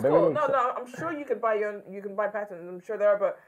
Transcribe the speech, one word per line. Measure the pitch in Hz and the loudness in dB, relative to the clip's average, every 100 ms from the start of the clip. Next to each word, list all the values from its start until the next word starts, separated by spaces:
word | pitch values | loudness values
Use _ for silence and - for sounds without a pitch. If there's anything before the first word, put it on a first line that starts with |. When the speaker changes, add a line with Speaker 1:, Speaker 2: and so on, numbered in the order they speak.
Speaker 1:
That's | 254 | 6
Speaker 2:
I'm | |
Speaker 1:
cool. | 196 | 6
Speaker 2:
really | 165 | 6
Speaker 1:
No, | 302 277 | 4 2
Speaker 2:
excited. | 269 247 240 | 2 2 -2
Speaker 1:
no, | |
I'm | 247 254 | -8 -8
sure | 320 302 | -6 -6
you | 277 | -4
can | 214 | -2
buy | 226 214 | 0 0
your | 208 | -2
own, | 208 - | -6 -12
you | 196 | -12
can | 202 196 | -8 -4
buy | 202 | -4
patterns. | 208 208 175 175 | -4 -6 -10 -12
I'm | 180 | -12
sure | - 208 | -8 0
there | 208 | 2
are, | 196 | 4
but | 190 - | 2 -2